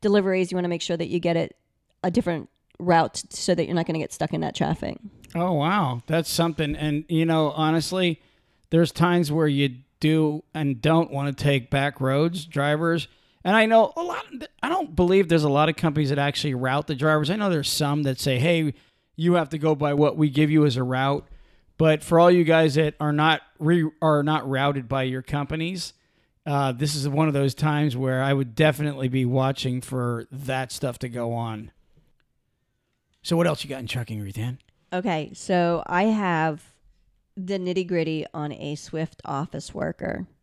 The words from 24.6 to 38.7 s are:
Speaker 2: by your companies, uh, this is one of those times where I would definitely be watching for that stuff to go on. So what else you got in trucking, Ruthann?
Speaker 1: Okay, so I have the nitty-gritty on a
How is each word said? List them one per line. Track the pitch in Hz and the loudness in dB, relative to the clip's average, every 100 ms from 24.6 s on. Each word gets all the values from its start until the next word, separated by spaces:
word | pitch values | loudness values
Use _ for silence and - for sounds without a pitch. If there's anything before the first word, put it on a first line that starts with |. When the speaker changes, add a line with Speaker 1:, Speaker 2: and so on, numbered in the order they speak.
| 143 139 120 | 0 -2 -4
Speaker 2:
by | 135 | -4
your | 131 131 | -2 -4
companies, | 127 147 139 160 165 185 - - _ _ _ _ - | -6 -6 -4 -4 -6 -6 -10 -14 _ _ _ _ -4
uh, | 143 139 | 0 0
this | 123 147 147 | -2 -2 -2
is | 139 | -2
one | 143 156 | 0 0
of | 139 | 2
those | 135 | 0
times | - 156 147 151 120 | 0 0 2 0 0
where | 131 131 | -2 0
I | 135 | 0
would | 139 131 110 | 0 -2 2
definitely | 156 143 151 139 131 | 2 2 -4 -4 -2
be | 127 127 | 0 0
watching | 131 131 135 135 123 | 2 0 -2 -4 -6
for | - 131 120 117 113 | -6 -4 -4 -4 -8
that | 131 123 131 127 | -12 -6 -6 -6
stuff | - 139 120 | -6 -6 -6
to | 127 | -8
go | 120 117 | -6 -4
on. | 117 117 110 107 _ _ _ _ _ _ _ _ _ _ _ _ _ _ _ | -4 -6 -8 -12 _ _ _ _ _ _ _ _ _ _ _ _ _ _ _
So | - 165 | -2 0
what | 170 | 2
else | 147 | 0
you | 139 | -6
got | 135 | -10
in | 117 | -8
trucking, | 131 117 110 | -6 -6 -8
Ruthann? | 101 101 117 127 _ _ _ | -8 -6 -8 -8 _ _ _
Speaker 1:
Okay, | 180 196 165 147 | -6 -2 -4 -6
so | - - 180 170 170 - | -12 -2 2 2 0 -2
I | 175 | 0
have | 208 220 196 165 160 151 - _ _ _ _ _ _ - | 2 0 0 0 0 -2 -12 _ _ _ _ _ _ -14
the | 180 196 | -6 -4
nitty-gritty | 180 180 180 175 160 160 147 | -2 -2 -2 -2 0 -2 -6
on | - 151 | -8 -8
a | - 147 | -8 -10